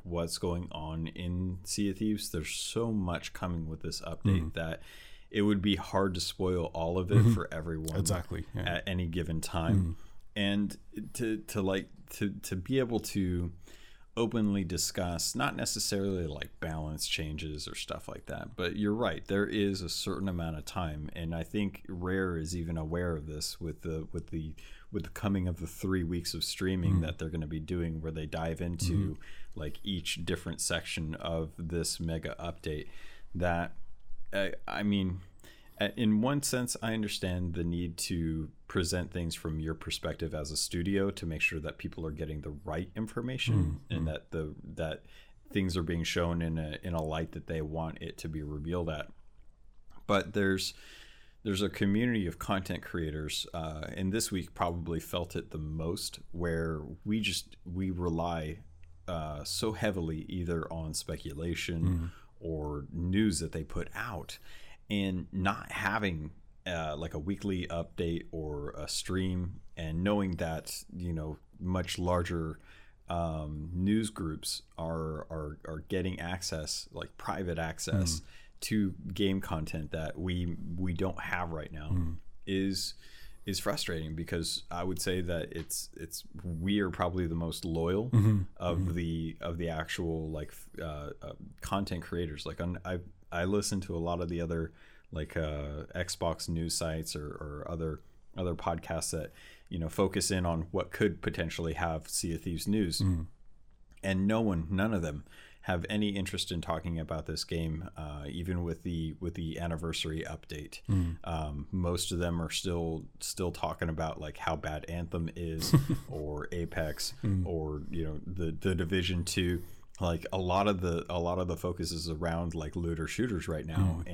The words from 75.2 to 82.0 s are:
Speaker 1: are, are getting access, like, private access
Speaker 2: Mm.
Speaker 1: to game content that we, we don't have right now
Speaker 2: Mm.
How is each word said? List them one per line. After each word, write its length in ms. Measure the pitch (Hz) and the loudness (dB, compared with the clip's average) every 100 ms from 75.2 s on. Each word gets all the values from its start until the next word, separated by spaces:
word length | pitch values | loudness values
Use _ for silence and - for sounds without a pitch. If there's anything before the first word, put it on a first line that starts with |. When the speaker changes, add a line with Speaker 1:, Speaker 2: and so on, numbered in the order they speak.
| - | -6
Speaker 1:
are, 280 | 80 76 76 - | -6 -6 -6 -8
are 160 | 80 - | -8 0
getting 300 | 92 92 - | 2 2 0
access, 720 | 85 90 - 80 76 - - | -4 -2 -2 -2 -2 -4 -6
like, 240 | 85 82 - | -8 -10 -6
private 420 | - 87 90 82 | -4 -2 0 0
access 600 | 80 80 - 98 87 80 | -2 -2 0 2 2 0
Speaker 2:
Mm. 40 | - - - - | -4 -16 -18 -10
Speaker 1:
to 320 | - 107 98 90 - | 0 4 4 0 -6
game 280 | 95 98 95 | 2 4 4
content 500 | - 82 78 80 76 | 0 -2 0 -2 -2
that 260 | 80 78 - | -2 -4 -2
we, 380 | 92 90 87 85 - 85 | 0 2 0 0 -2 0
we 160 | 92 | 0
don't 260 | 85 95 87 | 2 0 0
have 300 | - 90 85 | -2 -2 -2
right 200 | 78 73 | -4 -6
now 180 | 78 78 | -8 0
Speaker 2:
Mm. 220 | 92 | 2